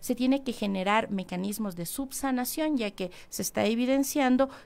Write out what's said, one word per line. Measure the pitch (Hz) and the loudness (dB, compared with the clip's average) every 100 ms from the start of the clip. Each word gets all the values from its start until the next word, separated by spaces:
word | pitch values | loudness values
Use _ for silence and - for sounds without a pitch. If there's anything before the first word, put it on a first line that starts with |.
se | - 240 | -4 0
tiene | 262 277 | 2 2
que | 269 | 0
generar | 214 208 190 190 214 - | -4 -2 0 2 2 2
mecanismos | 196 185 180 196 208 214 170 | -4 -4 -4 -4 -4 -4 -4
de | 170 | -8
subsanación, | - 269 - 269 254 247 - 311 277 | -6 -6 -4 -2 0 -2 -2 0 0
ya | 214 | -2
que | 202 180 - - | -4 -8 -8 -12
se | - | -6
está | 196 - 208 | -4 2 2
evidenciando | 226 247 269 277 302 254 254 269 - | 2 2 2 2 2 4 4 2 -2